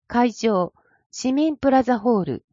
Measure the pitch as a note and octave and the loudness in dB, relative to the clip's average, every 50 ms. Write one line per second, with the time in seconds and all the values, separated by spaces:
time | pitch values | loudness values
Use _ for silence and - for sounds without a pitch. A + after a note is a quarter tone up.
0 | _ - - A#3+ B3 B3 G#3 - A3+ A3+ G#3 F#3 F3+ E3+ _ _ _ _ _ _ | _ -6 -2 0 0 0 -2 -2 -2 0 0 0 -2 -2 _ _ _ _ _ _
1 | _ _ - - - B3+ C4 C#4 D#4 D#4+ D4+ - - C4+ C4 C4 B3 B3 B3 G#3+ | _ _ -14 -6 -4 -2 0 0 0 0 -2 -2 0 2 2 2 2 2 0 -2
2 | G3+ B3 A#3 G3+ E3+ C#3+ B2 - - _ | 0 0 0 0 0 -2 -6 -8 -8 _